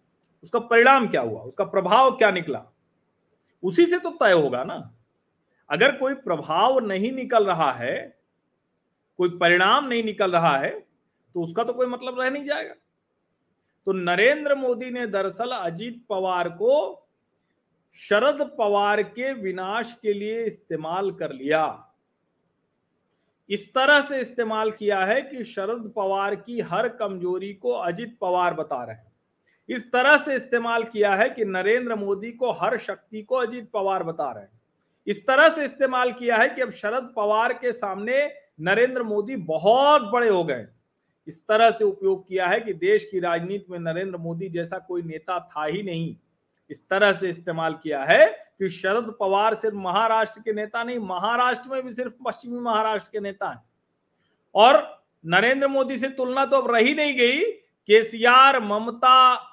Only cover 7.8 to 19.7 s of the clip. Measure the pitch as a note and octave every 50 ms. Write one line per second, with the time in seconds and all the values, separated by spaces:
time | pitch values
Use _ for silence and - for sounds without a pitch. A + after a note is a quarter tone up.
7.8 | A#2+ B2+ F3 C4 - - _ _ _ _ _ _ _ _ _ _ _ _ _ _
8.8 | _ _ _ _ _ _ _ - F3+ F3 E3+ F3 F3+ E3+ F3 F3+ F#3 G3 A#3 C#4+
9.8 | C#4+ C4 A#3+ A#3 A3 G#3+ G3 G#3 G3+ F#3 F3 E3 E3 D#3+ C#3+ C3+ C#3+ G3+ - -
10.8 | - _ _ _ _ _ _ _ _ _ - F3 E3+ E3 E3 A3 A#3 A#3+ A#3+ B3
11.8 | B3+ B3 B3 A#3+ B3+ B3+ B3 B3 B3+ C4 C4+ C#4+ C#4 C#4+ D4 D#4 D#4+ - - _
12.8 | _ _ _ _ _ _ _ _ _ _ _ _ _ _ _ _ _ _ _ _
13.8 | - F#3+ F#3+ F#3+ F3 E3+ F3 F3 G#3+ B3+ D4 D4+ D4 C#4+ C#4 C#4 C4 B3 B3 A3
14.8 | B3+ B3+ B3 B3 A#3+ G#3+ G3 G3 G3 F#3+ F#3+ G3 A#3 B3 B3+ A3 - E3+ E3 F3
15.8 | A3 B3 A#3 - _ - G#3 F#3 F#3+ F#3 F3+ F3+ F3 E3+ E3+ E3+ G#3 A#3+ C#4 D4+
16.8 | - F#4+ - - _ _ _ _ _ _ _ _ _ _ _ _ _ _ _ _
17.8 | _ _ _ - - - G3+ G#3 A#3+ C#4+ D4 C#4+ C#4+ - - - A3 G#3 G3+ G3+
18.8 | G3+ G3+ G#3 G#3+ G3+ - - A#3 B3+ C4+ C4+ A#3 G3 F#3+ F3+ F#3 F#3 F#3+